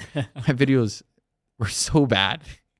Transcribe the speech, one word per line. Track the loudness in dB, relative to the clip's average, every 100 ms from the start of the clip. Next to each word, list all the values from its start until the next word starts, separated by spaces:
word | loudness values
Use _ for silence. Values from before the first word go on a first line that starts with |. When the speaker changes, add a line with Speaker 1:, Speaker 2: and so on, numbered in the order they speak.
| -8
Speaker 1:
<laughs> | -8
Speaker 2:
my | -8 -6 -4
videos | 0 2 2 0 -4 _ _ _ _ _ -8
were | -6
so | -4 0 2 4
bad. | 2 2 -2 -10 -20 _ _